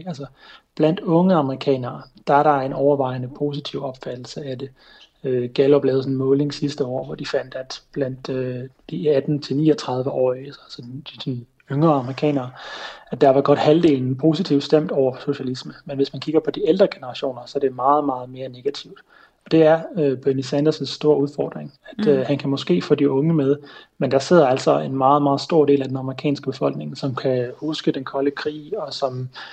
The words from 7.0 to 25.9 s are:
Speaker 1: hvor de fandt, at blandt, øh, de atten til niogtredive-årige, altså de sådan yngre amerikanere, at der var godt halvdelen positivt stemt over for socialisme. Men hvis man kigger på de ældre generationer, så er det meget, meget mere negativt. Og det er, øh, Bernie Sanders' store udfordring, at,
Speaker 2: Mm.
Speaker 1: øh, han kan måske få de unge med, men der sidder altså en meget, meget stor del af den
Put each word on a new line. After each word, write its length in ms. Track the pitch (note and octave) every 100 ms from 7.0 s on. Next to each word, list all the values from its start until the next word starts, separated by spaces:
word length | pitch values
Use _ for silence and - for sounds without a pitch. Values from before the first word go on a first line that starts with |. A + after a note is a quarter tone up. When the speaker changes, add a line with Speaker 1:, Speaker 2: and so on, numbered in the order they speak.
| C#3+
Speaker 1:
hvor 100 | D3+
de 100 | C#3+
fandt, 300 | C#3 B2+ C3
at 260 | C3 - _
blandt, 380 | - C3 C3 C3
øh, 340 | C3 B2+ B2+ B2+ _ -
de 200 | E3 D#3
atten 320 | C#3 C#3 D3
til 140 | - C3+
niogtredive-årige, 880 | D#3 D3 - B2+ C3 C#3 B2+ B2+ C#3
altså 360 | C#3 _ -
de 380 | A#2+ C3 - -
sådan 260 | - B2 A#2+ _ _
yngre 220 | C#3 E3
amerikanere, 560 | C#3+ B2 C3 D3+ C#3+ B2+ - - - - - -
at 100 | B2+
der 80 | C#3+
var 120 | C3
godt 180 | C#3 C#3+
halvdelen 560 | D3+ D#3 F3 C#3 B2+ C3
positivt 480 | D#3+ D#3 F#3+ C#3
stemt 280 | C#3 D#3 F3
over 220 | F3+ C3 B2+
for 60 |
socialisme. 520 | - C#3 B2+ C3 D3 - -
Men 100 | C#3
hvis 180 | C#3
man 60 | C3+
kigger 200 | C#3+ D#3
på 120 | D3+
de 160 | D3+ D3+
ældre 200 | F#3 G3
generationer, 480 | - B2+ A#2+ C#3 A#2+ B2
så 120 | C#3+
er 20 |
det 160 | C#3 B2
meget, 300 | C3 D3 C#3+
meget 240 | B2+ B2+
mere 200 | B2+ C3
negativt. 500 | B2 C3 - - - _ _ _ _ -
Og 60 |
det 120 | D#3+
er, 180 | D#3 E3 E4 A3+
øh, 200 | C#3+ B2+
Bernie 260 | C#3 C3+
Sanders' 420 | B2+ C#3+ D3+ D3+ C3+
store 320 | - D3+ C#3+
udfordring, 560 | C#3+ - C#3+ - D3 - - -
at, 80 | D3+
Speaker 2:
Mm. 60 |
Speaker 1:
øh, 140 | C3+ B2+
han 100 | C#3+
kan 120 | C#3
måske 320 | C#3 - F3
få 140 | - D3
de 140 | C#3+
unge 240 | C3+ D#3+
med, 220 | D#3+ C3+ C#3+ - - - _
men 140 | C3+
der 80 | C3+
sidder 280 | - F3+ C3+
altså 320 | C3 D#3 C#3+
en 180 | D3+ C3+
meget, 240 | C3 D3
meget 180 | C#3+ C#3
stor 240 | - E3 C#3+
del 160 | C#3+
af 60 |
den 100 | C3